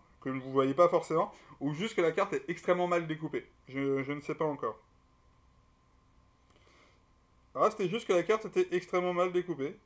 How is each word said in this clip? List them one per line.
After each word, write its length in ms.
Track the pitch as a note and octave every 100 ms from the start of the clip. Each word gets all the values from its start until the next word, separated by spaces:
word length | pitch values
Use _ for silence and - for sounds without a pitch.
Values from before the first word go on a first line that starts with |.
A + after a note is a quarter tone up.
| _ _
que 80 | C3+
vous 220 | C3 C3
voyez 220 | C3+ C3+
pas 140 | C#3 F3
forcément, 420 | E3+ - D#3+ G3+ - - -
ou 140 | C#3
juste 220 | D3+ A3 -
que 60 |
la 100 | E3
carte 220 | D#3+ F#3
est 160 | C#3 -
extrêmement 380 | F3+ - F3+ F3+
mal 180 | F3 D#3+
découpée. 420 | D#3 D#3 B2 - _ -
Je, 340 | C3+ C#3 C3+
je 80 | C3+
ne 100 | D3
sais 140 | C#3+ D#3
pas 100 | D#3
encore. 340 | C#3 A#2 - _ _ _ _ _ _ _ _ _ _ _ _ _ _ _ _ _ _ _ _ _ _ _ _ _ _ _
Ah, 160 | B2+ F#3
c'était 200 | G#3+ F#3
juste 180 | A3+ -
que 60 |
la 100 | F3+
carte 220 | E3+ G#3+ F#3+
était 300 | F#3 F3+ F3
extrêmement 380 | F3 F3+ F3+
mal 180 | F3 F#3
découpée. 460 | F3+ F3 D3 C#3 A3